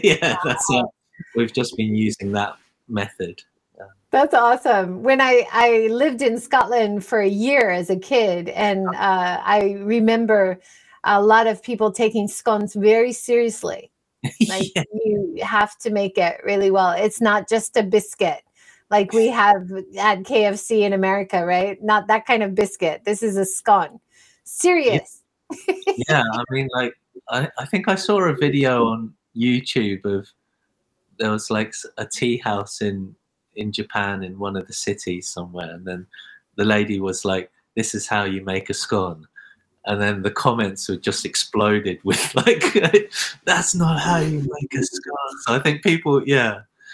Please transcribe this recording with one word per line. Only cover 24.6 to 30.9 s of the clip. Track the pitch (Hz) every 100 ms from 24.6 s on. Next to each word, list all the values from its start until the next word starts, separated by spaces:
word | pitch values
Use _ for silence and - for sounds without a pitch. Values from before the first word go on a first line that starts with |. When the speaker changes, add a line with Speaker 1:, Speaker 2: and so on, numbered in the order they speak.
| 349 349 262 196 - - _ _ - - -
Speaker 1:
Yeah. | 381 392 381 120
Yeah, | 151 113
I | 113 120
mean, | 131 135
like, | 127 120 - _ - -
I, | 123 143 -
I | 143
think | 180 -
I |
saw | 190 - 202
a | 180 139
video | 147 143 135 123 113
on | 113 110 - _ 117
YouTube | 123 123 - 131 104 95
of, | 101 98 98 _ _ _ _ _ _